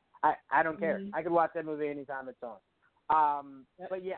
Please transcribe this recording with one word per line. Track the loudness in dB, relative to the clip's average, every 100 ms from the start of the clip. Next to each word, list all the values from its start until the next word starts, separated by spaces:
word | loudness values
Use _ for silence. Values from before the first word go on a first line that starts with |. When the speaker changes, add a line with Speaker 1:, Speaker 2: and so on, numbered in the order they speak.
| _ _
Speaker 1:
I, | 2 2 _
I | 2
don't | 2 0
care. | 0 0
Speaker 2:
Mm-hmm. | -2
Speaker 1:
I | -4
could | 2
watch | 2 2
that | 0 -6
movie | -4 -4
anytime | -4 -8 -10 -10
it's | -12
on. | -14 -14 _ _ _ _ 2
Um, | 4 4 2 -6 -16 -20 _
Speaker 2:
Yep. | -8
Speaker 1:
but | -8
yeah, | -6